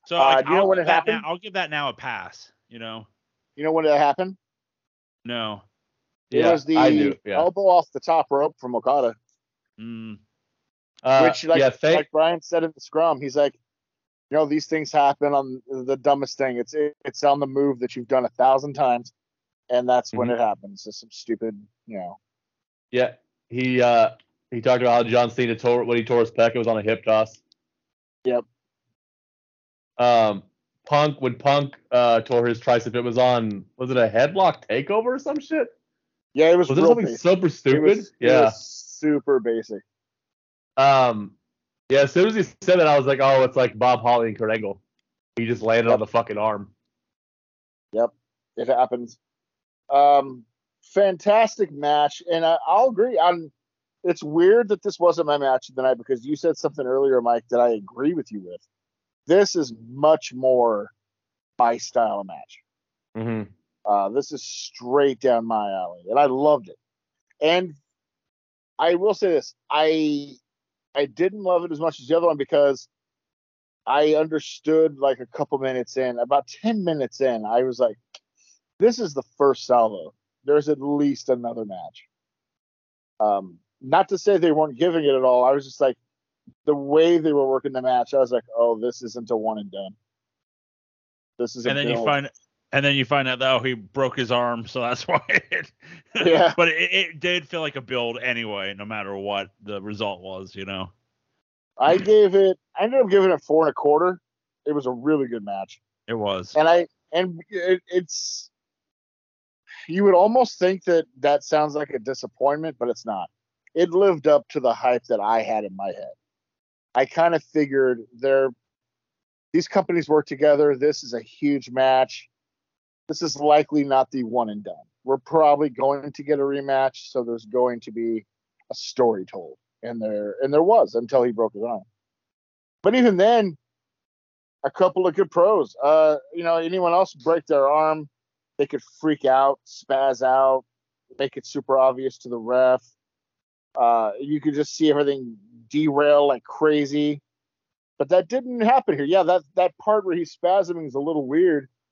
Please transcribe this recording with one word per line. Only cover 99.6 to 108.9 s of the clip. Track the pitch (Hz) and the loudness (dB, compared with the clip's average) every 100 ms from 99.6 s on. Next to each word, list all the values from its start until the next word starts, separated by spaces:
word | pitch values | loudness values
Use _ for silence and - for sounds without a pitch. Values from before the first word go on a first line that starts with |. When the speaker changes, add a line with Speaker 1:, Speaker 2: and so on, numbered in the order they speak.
Speaker 1:
the | 101 101 | -14 -12
result | 101 104 107 92 | -10 -8 -8 -8
was, | 95 95 95 98 | -12 -14 -16 -16
you | 98 | -12
know? | 95 92 _ _ _ _ _ _ _ _ - | -10 -12 _ _ _ _ _ _ _ _ -2
Speaker 2:
I | 143 180 | 0 2
gave | 185 214 202 190 | 4 4 4 4
it, | 196 180 _ - | 2 0 _ -6
I | |
ended | 208 269 | -2 0
up | 220 | 2
giving | 196 190 | 4 2
it | 156 | 0
four | - 151 | 0 0
and | 160 | 0
a | |
quarter. | - 147 151 180 185 _ _ _ _ - | 0 2 2 0 -4 _ _ _ _ -6
It | |
was | 147 127 | -4 -4
a | |
really | 123 135 156 127 | -6 -2 -2 -2
good | 117 101 | -8 -8
match. | 98 95 - _ _ - | -10 -10 -16 _ _ -10
Speaker 1:
It | |
was. | 113 104 95 90 151 | -6 -4 -4 -2 0
Speaker 2:
And | 160 | 4
I, | 175 165 _ _ | 2 0 _ _
and | 165 185 165 - | -4 -4 -8 -12
it, | 202 180 185 - | -6 -2 -2 -2
it's, | 180 170 - - - - _ _ _ _ | -6 -6 -8 -12 -14 -18 _ _ _ _